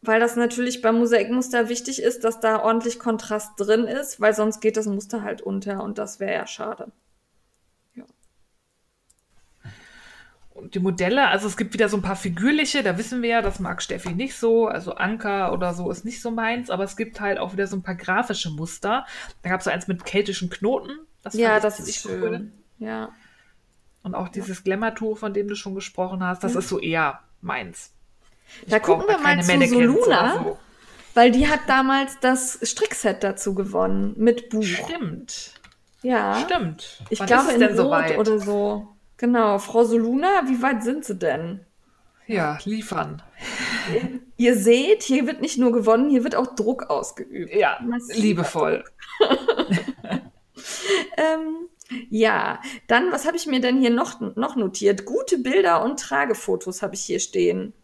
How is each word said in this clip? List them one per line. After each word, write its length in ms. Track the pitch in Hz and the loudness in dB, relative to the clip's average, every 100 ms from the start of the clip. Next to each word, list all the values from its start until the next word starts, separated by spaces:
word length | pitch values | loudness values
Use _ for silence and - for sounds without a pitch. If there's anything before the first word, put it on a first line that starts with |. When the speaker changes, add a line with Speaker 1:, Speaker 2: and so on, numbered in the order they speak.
Speaker 1:
weil 180 | - 226 | 2 2
das 160 | 233 233 | 2 2
natürlich 460 | 233 240 247 247 | 0 0 -4 0
beim 160 | 226 226 | 2 4
Mosaikmuster 680 | 233 226 202 247 254 247 226 | 4 4 2 -2 0 0 0
wichtig 340 | 240 - 269 | -2 -6 -2
ist, 200 | 233 247 226 | -2 0 -4
dass 160 | 226 | 0
da 200 | 226 220 | 0 2
ordentlich 380 | 214 226 233 233 | 2 0 -2 -6
Kontrast 540 | 240 220 - 214 214 - | -4 -4 -4 -6 -6 -8
drin 280 | 202 220 233 | 2 2 2
ist, 340 | 262 285 - | -4 -8 0
weil 140 | 214 214 | 2 4
sonst 240 | 214 214 | 0 0
geht 160 | 214 220 | -2 0
das 80 | 214 | -2
Muster 380 | 202 202 233 | -4 -6 -8
halt 180 | 208 - | -6 -8
unter 400 | 190 196 196 196 | -6 -6 -6 -8
und 160 | 196 202 | -8 -8
das 220 | 208 - | -8 -6
wär 140 | 196 | -4
ja 120 | 196 - | -4 -6
schade. 460 | - 214 226 - _ _ _ _ _ _ _ _ _ _ - | -10 -10 -10 -14 _ _ _ _ _ _ _ _ _ _ -20
Ja. 80 | - _ _ _ _ _ _ _ _ _ _ _ _ _ _ _ - - - - - - - _ - | -20 _ _ _ _ _ _ _ _ _ _ _ _ _ _ _ -20 -20 -20 -20 -20 -20 -20 _ -20
Speaker 2:
Und 220 | - - 196 | -20 -8 -2
die 40 | |
Modelle, 500 | 185 180 180 254 269 | 0 0 0 4 4
also 180 | 196 208 | 2 -2
es 100 | 185 | -4
gibt 160 | 220 | -6
wieder 160 | - 214 | 0 2
so 80 | 208 | 2
ein 40 | |
paar 120 | 180 190 | -2 -4
figürliche, 680 | 208 170 226 302 294 285 | -4 0 2 2 2 0
da 140 | 202 175 | 0 -2
wissen 240 | 226 247 | -4 -4
wir 80 | 233 | 0
ja, 120 | 233 | 0
das 180 | 208 - | 0 -2
mag 220 | 180 175 | -6 -6
Steffi 280 | - - 180 | -8 -8 -6
nicht 220 | 175 269 - | -4 -6 -2
so, 300 | 226 226 220 | 2 4 2
also 260 | - 180 - | -2 -8 -4
Anker 560 | 185 226 220 202 185 | -4 -2 -2 -2 0
oder 220 | 175 175 | 0 -2
so 160 | 170 180 | -4 -6
ist 160 | 175 220 | -6 -8
nicht 160 | 240 | -8
so 80 | 240 | -6
meins, 400 | 226 226 240 240 | -4 -2 -4 -4
aber 140 | 180 | -4
es 120 | 196 - | -4 -4
gibt 240 | 226 - | -8 -4
halt 180 | 208 196 | -4 -2
auch 140 | 180 | -4
wieder 120 | 190 196 | -4 -4
so 80 | 190 | -4
ein 40 | |
paar 120 | 180 180 | -6 -8
grafische 560 | - 185 240 190 170 | -2 -2 0 -4 -6
Muster. 540 | 151 165 - 202 240 262 - - - | -8 -10 -6 -2 -2 -4 -16 -16 -12
Da 80 | 175 | -4
gab's 140 | 180 | -2
so 80 | - | -2
eins 160 | 175 180 | -4 -4
mit 180 | 180 - | -6 -2
keltischen 440 | 196 202 185 175 | -2 -2 -4 -6
Knoten, 400 | - 196 262 - 294 320 _ | -4 -2 -2 -4 -16 -18 _
das 100 | - | -10
fand 80 | 214 | 0
Speaker 1:
Ja, 140 | 233 214 | 4 4
Speaker 2:
ich 60 | |
Speaker 1:
das 140 | 214 208 | 2 -4
Speaker 2:
ziemlich 180 | 180 - | -8 -10
Speaker 1:
ist 100 | 208 | -6
Speaker 2:
cool. 140 | 185 | -4
Speaker 1:
schön. 320 | 185 180 214 - _ _ | -4 -4 -10 -18 _ _
Ja. 300 | 220 220 226 - _ _ _ _ _ _ _ _ | -10 -8 -10 -14 _ _ _ _ _ _ _ _
Speaker 2:
Und 120 | 190 180 | -10 -8
auch 100 | 180 | -8
Speaker 1:
Ja. 60 | |
Speaker 2:
dieses 300 | - 190 185 | -8 -10 -6
Glamour-Tuch, 540 | - 190 226 220 220 214 | -4 -2 -2 -4 -4 -4
von 160 | 214 | -4
dem 140 | 202 202 | -4 -4
du 80 | 208 | -6
schon 180 | - 190 | -8 -10
gesprochen 480 | 190 - 185 185 | -10 -6 -6 -2
hast, 200 | 185 180 | -4 -2
das 100 | - | -2
Speaker 1:
Ja. 60 | 240 | -2
Speaker 2:
ist 100 | 185 | -2
so 80 | 196 | -4
eher 440 | 147 160 156 135 _ _ | -2 0 0 -2 _ _
meins. 520 | 180 127 - - - _ _ _ _ _ _ - | -8 -8 -8 -16 -20 _ _ _ _ _ _ -20
Ich 60 | - | -2
Speaker 1:
Da 80 | 214 | 0
Speaker 2:
brauch 220 | 214 330 | 4 2
Speaker 1:
gucken 60 | 392 | 4
Speaker 2:
da 60 | |
Speaker 1:
wir 40 | 392 | 2
mal 40 | 294 | 4
Speaker 2:
keine 120 | 285 | 2
Speaker 1:
zu 80 | 175 | 4
Speaker 2:
Mannequins 400 | 277 254 247 240 294 | 4 6 6 6 6
Speaker 1:
Soluna, 320 | 480 240 220 403 | 6 6 4 2
Speaker 2:
oder 80 | |
so. 160 | 403 403 - _ - - - - | -2 -6 -14 _ -20 -20 -2 6
Speaker 1:
weil 160 | 247 | 8
die 160 | 247 294 | 8 4
hat 140 | 302 - | 2 2
damals 520 | 269 262 269 269 - | 2 4 2 0 0
das 400 | 254 262 - - | 2 2 0 -4
Strickset 600 | 226 - 427 - 220 185 | -6 -2 -2 0 -2 0
dazu 320 | 202 196 - 190 | -2 -2 -4 -2
gewonnen, 580 | 196 190 190 196 202 214 | -2 0 2 2 0 2
mit 320 | 226 240 - | 2 2 0
Buch. 120 | 220 | -4
Speaker 2:
Stimmt. 880 | 208 175 - 330 214 165 - - - - - _ _ _ | -2 -4 -6 -6 -6 -8 -12 -14 -14 -20 -20 _ _ _
Speaker 1:
Ja. 400 | 247 240 202 208 320 | 0 0 0 -2 0
Speaker 2:
Stimmt. 560 | 359 175 156 - - - | -2 -2 -8 -16 -18 -8
Speaker 1:
Ich 100 | 220 | -6
Speaker 2:
Wann 60 | 196 | 4
Speaker 1:
glaube, 160 | 240 | 4
Speaker 2:
ist 40 | 269 | 6
es 60 | 240 | 6
Speaker 1:
in 40 | |
Speaker 2:
denn 80 | 214 | 6
Speaker 1:
Rot 80 | 214 | 6
Speaker 2:
soweit? 400 | 262 - - - | 4 4 2 2
Speaker 1:
oder 200 | 214 214 | 2 2
so. 480 | 202 202 202 208 208 _ _ _ | 2 0 0 -2 -8 _ _ _
Genau, 420 | 240 240 214 196 | 2 4 4 2
Frau 280 | - 226 233 | 2 4 6
Soluna, 580 | 233 226 254 339 392 269 | 4 2 2 4 2 2
wie 140 | 254 | 0
weit 220 | 262 247 | 0 0
sind 220 | 226 285 - | -2 -4 -6
sie 100 | 190 | -4
denn? 460 | 170 139 170 190 - _ _ _ _ _ _ | -2 -2 -4 -10 -14 _ _ _ _ _ _
Speaker 2:
Ja, 300 | 214 156 151 - | -2 -2 -4 -6
liefern. 560 | 220 220 175 151 151 - - - - 262 - - 208 254 - - - | -8 -6 -6 -6 -8 -18 -14 -10 -8 -6 -6 -2 -2 -2 -8 -14 2
Speaker 1:
Ihr 220 | 240 233 | 4 6
seht, 460 | 196 240 285 427 | 6 6 6 2
hier 240 | - 269 269 | 4 2 2
wird 120 | 311 | -2
nicht 180 | 311 285 | -4 2
nur 140 | 247 | 2
gewonnen, 380 | 233 214 226 285 | 4 4 4 6
hier 160 | 269 240 | 4 2
wird 100 | - | -2
auch 200 | 254 - | -2 -2
Druck 340 | 208 254 - | -2 -2 -2
ausgeübt. 640 | 277 - - - - 170 175 | -4 -4 -10 -12 -10 -4 2
Speaker 2:
Ja, 220 | 165 - | 2 0
Speaker 1:
Massiver 380 | 240 240 - 226 | -4 -6 -6 0
Speaker 2:
liebevoll. 640 | 214 175 175 165 156 160 - _ - - | 2 2 -2 0 0 0 -4 _ -20 -2
Speaker 1:
Druck. 180 | 415 269 | 2 2
<laughs> 840 | - 440 339 185 - - 220 - - _ _ - - - 381 381 339 - | 2 0 2 0 -2 -10 -6 -8 -8 _ _ -20 -14 -10 0 0 0 0
Ähm, 500 | 311 320 320 320 349 _ - 240 240 | 0 0 -2 -8 -10 _ -14 -12 -6
ja, 500 | 214 220 202 - - 269 269 _ | 2 4 4 0 -6 -10 -16 _
dann, 240 | 233 359 | 2 2
was 140 | - 294 | 0 -2
hab 80 | 330 | -4
ich 100 | 320 | -2
mir 120 | 262 | 0
denn 180 | 247 262 | 2 4
hier 100 | 247 | 4
noch, 300 | 233 - - 214 - | 4 0 -4 -8 -4
noch 200 | 269 262 | -4 -2
notiert? 500 | 196 190 202 196 - | -2 2 2 2 0
Gute 320 | 339 523 330 | -4 0 0
Bilder 440 | 247 311 175 170 | 2 4 4 4
und 160 | 226 302 | 2 -4
Tragefotos 840 | - 269 277 214 - 185 - - | -4 0 0 0 -2 -4 -4 -6
hab 120 | 98 | -6
ich 80 | - | -6
hier 180 | - 180 | -4 -4
stehen. 540 | - 190 175 180 214 - | -2 0 2 2 -4 -12